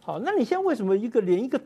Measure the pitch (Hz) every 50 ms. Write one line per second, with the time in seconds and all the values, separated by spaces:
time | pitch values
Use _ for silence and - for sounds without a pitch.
0 | _ - 151 - 240 359 427 370 233 - 359 381 392 370 285 220 196 190 190 202
1 | 226 233 - 233 190 180 180 185 247 254 302 - -